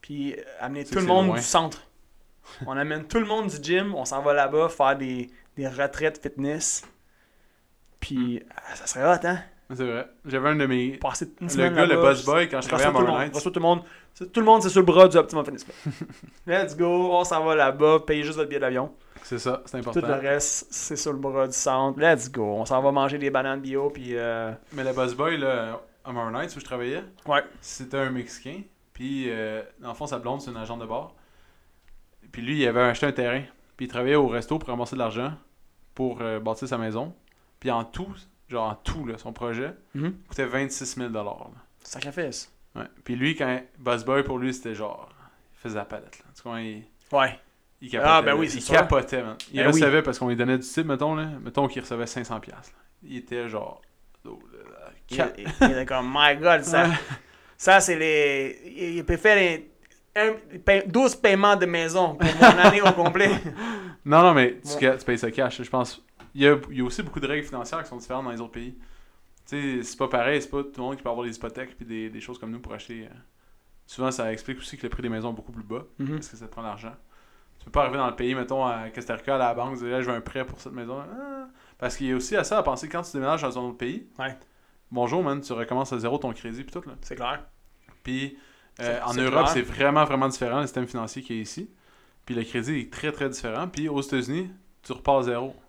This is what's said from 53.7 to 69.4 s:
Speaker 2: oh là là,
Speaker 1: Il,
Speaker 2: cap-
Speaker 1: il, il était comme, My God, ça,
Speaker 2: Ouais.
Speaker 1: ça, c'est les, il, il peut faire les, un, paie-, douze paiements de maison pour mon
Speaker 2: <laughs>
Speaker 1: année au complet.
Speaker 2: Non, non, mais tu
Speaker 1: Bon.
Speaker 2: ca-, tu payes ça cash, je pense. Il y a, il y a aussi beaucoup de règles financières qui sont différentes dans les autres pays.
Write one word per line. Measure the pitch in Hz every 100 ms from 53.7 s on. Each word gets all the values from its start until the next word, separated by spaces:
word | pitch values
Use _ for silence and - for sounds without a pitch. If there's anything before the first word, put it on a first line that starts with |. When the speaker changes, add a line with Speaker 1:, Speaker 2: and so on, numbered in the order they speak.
| - _ _ _ - -
Speaker 2:
oh | 53 58
là | 60 55
là, | 53 - - -
Speaker 1:
Il, | -
Speaker 2:
cap- | - -
Speaker 1:
il, | 104 -
il | 254
était | 127 131
comme, | 131 127
My | 139 147 143
God, | 165 165
ça, | 143 156 170
Speaker 2:
Ouais. | 160 - 139 - - - _
Speaker 1:
ça, | - 190
c'est | 185 165
les, | 160 151 143 139 135 - -
il, | 139 170 170
il | 160
peut | 170
faire | 214 208
les, | 180 165 156 _ _ _ _ 208
un, | 214 220 - 180
paie-, | - 196 196
douze | 175 262 240
paiements | 214 190 208 202
de | 180
maison | 170 165 170 175 147
pour | 165 160
mon |
Speaker 2:
<laughs> | 247 180
Speaker 1:
année | 180 196
au | 202
complet. | 185 170 175 202 190 170 185 226 214 185 160 143
Speaker 2:
Non, | 151
non, | 180
mais | 156 123 123
tu | -
Speaker 1:
Bon. | -
Speaker 2:
ca-, | 131 131
tu | -
payes | 120
ça | 117
cash, | 113 127 -
je | 120
pense. | 127 120 - _ _ -
Il | 139
y | 139
a, | 143 -
il | 135
y |
a |
aussi | 123 -
beaucoup | 175 147
de | 135
règles | 151 147
financières | 127 117 165
qui | 151
sont | 123
différentes | 113 127 131
dans |
les | 117
autres | 117
pays. | 113 120 131 - - - _ _ _